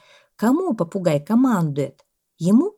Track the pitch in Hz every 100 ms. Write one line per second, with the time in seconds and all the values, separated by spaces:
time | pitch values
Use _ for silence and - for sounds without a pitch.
0 | _ _ _ - 220 294 370 226 170 196
1 | 175 147 147 226 262 202 156 143 131 -
2 | _ _ _ - 165 226 381